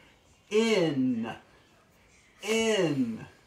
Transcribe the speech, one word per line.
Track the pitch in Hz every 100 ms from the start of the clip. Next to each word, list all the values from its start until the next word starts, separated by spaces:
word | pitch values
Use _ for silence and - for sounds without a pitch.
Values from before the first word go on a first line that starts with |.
| - _ _ _ _
in. | 208 226 202 165 139 127 117 113 - - - _ _ _ _ _ _ _ _
In. | 202 226 226 208 165 139 120 110 - -